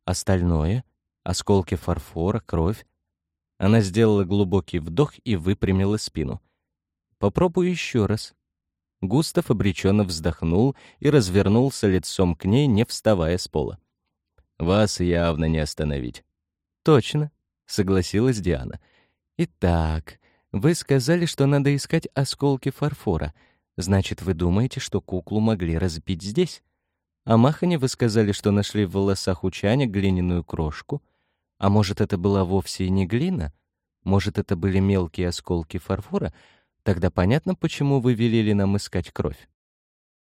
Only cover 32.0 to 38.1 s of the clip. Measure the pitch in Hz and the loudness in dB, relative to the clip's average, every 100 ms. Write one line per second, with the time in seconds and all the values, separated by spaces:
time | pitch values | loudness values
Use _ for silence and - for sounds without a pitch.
32 | 107 95 98 98 90 95 - - 92 95 | -2 0 0 0 0 -2 -2 -4 -2 0
33 | 92 117 175 175 73 - _ _ _ _ | 0 0 -2 -2 -6 -10 _ _ _ _
34 | 92 98 98 104 - 87 98 95 98 95 | 0 0 0 -4 -4 -2 0 2 2 2
35 | 87 - 87 - - 87 80 90 - 95 | 0 -4 -4 -4 -4 -4 -4 -8 -6 -6
36 | - 202 90 - _ _ _ _ - 85 | -4 -6 -6 -8 _ _ _ _ -4 0
37 | 87 - 92 143 - 185 165 - 143 139 | 0 2 2 2 0 -4 -4 -2 0 2
38 | 120 | 2